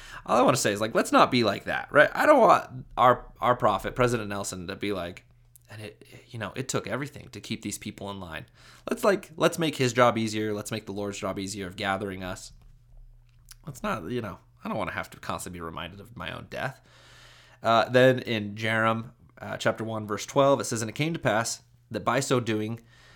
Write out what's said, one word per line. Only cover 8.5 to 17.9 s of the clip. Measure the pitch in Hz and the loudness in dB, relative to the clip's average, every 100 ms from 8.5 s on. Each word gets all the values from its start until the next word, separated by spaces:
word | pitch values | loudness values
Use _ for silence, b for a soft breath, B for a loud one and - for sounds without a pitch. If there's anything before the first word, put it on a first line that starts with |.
| B B B B | B B B B
Let's, | - | -2
like, | 220 185 - - | 0 0 -2 0
let's | 165 170 | 0 0
make | 160 | -4
his | - 127 | 0 0
job | 117 120 113 | 4 4 4
easier. | 110 107 107 | -2 -2 -4
Let's | 104 - | -4 -6
make | 113 - | -8 -8
the | |
Lord's | 98 101 101 | -8 -6 -6
job | 98 98 | -6 -4
easier | 98 104 92 | -6 -6 -8
of | |
gathering | 95 98 95 101 92 | -4 -2 -2 -2 -6
us. | 92 92 - - - - _ - - - _ _ - - - | -8 -10 -12 -20 -20 -20 _ -20 -20 -20 _ _ -20 -20 -16
Let's | 131 | -10
not, | 214 147 82 | -6 -6 -6
you | 120 | -6
know, | 107 - _ _ | -6 -10 _ _
I | 214 | -8
don't | 165 | -4
wanna | 85 | -4
have | - 85 | -4 -8
to | - | -10
constantly | - 92 95 87 | -8 -8 -8 -10
be | |
reminded | 82 80 87 98 | -10 -8 -10 -12
of | 98 - | -18 -12
my | 82 82 | -12 -12
own | - | -12
death. | - 131 - B B B B B B B B | -8 -8 -8 B B B B B B B B
Uh, | 110 113 | 2 4
then | - | 6